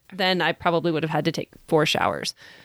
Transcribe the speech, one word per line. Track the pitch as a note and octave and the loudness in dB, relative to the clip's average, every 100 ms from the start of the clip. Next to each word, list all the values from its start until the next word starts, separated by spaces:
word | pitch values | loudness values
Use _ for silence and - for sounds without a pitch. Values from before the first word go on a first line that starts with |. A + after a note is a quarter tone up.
| - | -10
then | F#3+ F#3 F3+ | -4 0 2
I | D#3+ | 0
probably | E3+ F3+ E3+ E3+ | 0 0 0 0
would | D#3+ | 0
have | D#3 | 0
had | D#3 E3 | 0 0
to | |
take | - - - - | -2 -6 -12 0
four | D#3+ D3+ | 2 2
showers. | - F#2+ D2 - - - - | 2 0 -2 -6 -10 -16 -20